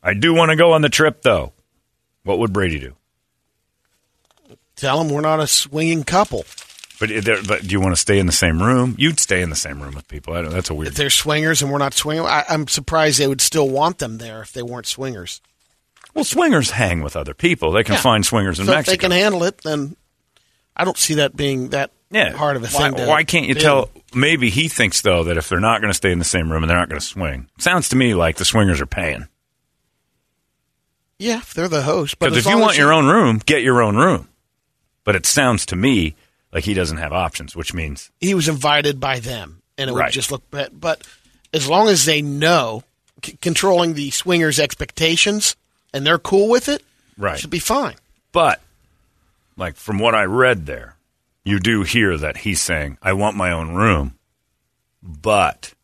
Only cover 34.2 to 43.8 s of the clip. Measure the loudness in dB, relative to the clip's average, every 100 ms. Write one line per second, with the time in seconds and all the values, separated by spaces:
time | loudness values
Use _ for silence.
34.2 | -4 _ _ _ _ _ _ _ -2 0
35.2 | 0 2 2 0 -2 0 2 2 0 -4
36.2 | _ _ _ -6 -2 -2 -2 -4 -6 -4
37.2 | -4 -6 -14 -12 -8 -6 -8 -10 -16 _
38.2 | -2 0 0 0 0 2 0 -2 -4 -4
39.2 | -6 -10 -12 -20 _ -10 -6 -2 -2 -4
40.2 | -6 -8 _ -10 -10 -8 -6 -6 -8 -20
41.2 | _ _ _ -6 0 2 4 4 4 0
42.2 | 0 0 2 2 0 -8 -14 _ _ _
43.2 | -18 -8 -4 0 2 2